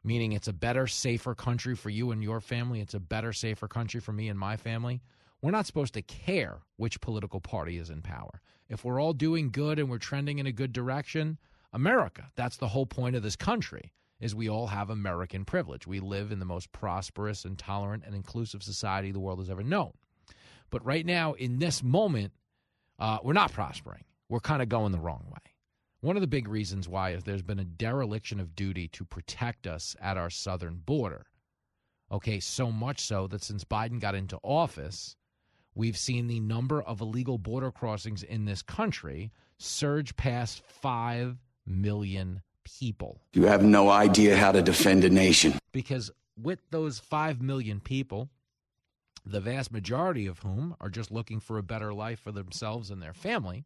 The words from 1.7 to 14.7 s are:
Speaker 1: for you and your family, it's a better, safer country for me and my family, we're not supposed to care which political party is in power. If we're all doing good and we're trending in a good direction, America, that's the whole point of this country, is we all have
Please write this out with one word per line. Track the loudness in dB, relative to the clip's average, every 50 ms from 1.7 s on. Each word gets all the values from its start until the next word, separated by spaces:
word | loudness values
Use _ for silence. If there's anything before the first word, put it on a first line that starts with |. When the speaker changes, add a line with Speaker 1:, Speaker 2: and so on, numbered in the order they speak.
| -4
Speaker 1:
for | -4 -4 -4
you | -2 -2 -2 -2
and | -2 -2
your | -2 -2 -4 -4
family, | -4 -4 -4 -4 -2 -2 -4 -4
it's | -6 -6 -6
a | -8
better, | -6 -4 -4 -4 -2 -4
safer | -4 -2 -2 -4 -4 -4 -6 -6
country | -4 -4 -4 -2 -4 -6
for | -6 -4
me | -4 -4 -4 -4
and | -4 -4
my | -4 -4 -4
family, | -4 -4 -6 -4 -4 -4 -4 -4 -6 -8 _ _ _ _ _ _ _
we're | 0 2
not | 2 2 0
supposed | 0 -2 -2 -2 -2 -4
to | -8
care | -10 -8 -14 -8 -4 0 0 0 0 -2 -6 -14 -18 _ _
which | -4 -4 -4 -4 -4
political | -6 -4 -4 -4 -6 -6 -8 -8
party | -8 -6 -6 -4 -4 -4 -6 -6
is | -8 -8
in | -10 -10
power. | -10 -10 -10 -10 -12 -14 -16 -20 _ _ _ _ _ _
If | -12 -8 -6
we're | -4 -2 0
all | 0 0
doing | 0 2 2 2 2 2 0 -2
good | -2 0 0 0 0 0
and | 0 -2
we're | -2 -6
trending | -4 -4 -4 -2 -2 -2 -2 -2
in | -2
a | -4
good | -2 -2 -2 -2
direction, | -2 -4 -2 -2 -2 -4 -4 -4 -2 -2 -2 -2 -4 -6 _ _ _ _ _ _
America, | -2 0 2 4 4 4 2 0 _ -14 -20 -12 _
that's | -4 -4 -4 -4
the | -4 -4 -2
whole | 0 0 0
point | 0 -2 -2 -2 0 0
of | 0
this | -2 -4 -6
country, | -2 0 0 0 0 -2 -6 -8 -14 -16 -18 _ _ _ _ _ _
is | -6 -6 -4
we | -2 -2 -2
all | -2 -2 -2
have | -2